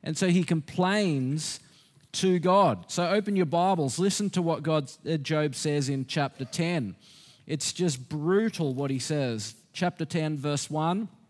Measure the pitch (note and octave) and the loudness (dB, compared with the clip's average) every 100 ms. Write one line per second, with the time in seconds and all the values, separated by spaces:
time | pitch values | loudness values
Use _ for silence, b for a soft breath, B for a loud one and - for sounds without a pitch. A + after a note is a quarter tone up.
0 | - D#3 F#3 F3 E3 E3 - - F#3 G#3 | -8 0 2 4 2 0 -2 0 2 2
1 | G3 C#3+ B2+ D3+ D#3 - b b b b | 2 0 0 -2 -4 -10 b b b b
2 | _ - F#3+ F3+ F3 G3 F3+ G2 E2+ - | _ 0 2 4 4 6 6 2 -4 -2
3 | F3 G3+ G#3 G3 E3 E3+ F#3 F#3 C3+ A#2+ | 0 0 2 2 2 2 2 2 0 0
4 | G3 F#3+ G3+ F#3 E3 D#3+ D#3+ D#3 C3+ - | 0 0 -2 0 0 0 0 0 -2 -8
5 | - D#3+ C3+ D#3 D3+ C3 D#3 D3 C3+ C#3 | -4 -2 0 0 0 -2 -2 0 0 -2
6 | B2+ D#3+ C#3 - C3 - E3+ E3+ G#2+ F2 | -2 -2 -2 -4 -6 -2 0 0 -4 -8
7 | B B B B - D#3 - - F3 B2+ | B B B B -8 -6 -4 -2 -2 -2
8 | B2 D3+ D#3 G3 A3+ G3 D3+ C3 C#3 C3 | -6 -4 2 2 2 0 -2 -2 -2 -2
9 | - D3+ B2+ A2+ G#2 - _ - F3 - | -2 -2 -2 -4 -8 -14 _ -4 -2 -2
10 | D#3+ F3 D#3 D3+ D3 C#3+ - D3+ D#3+ F#3+ | -4 -2 -2 -2 -2 -4 -4 -2 0 -2
11 | A3 - _ | -4 -12 _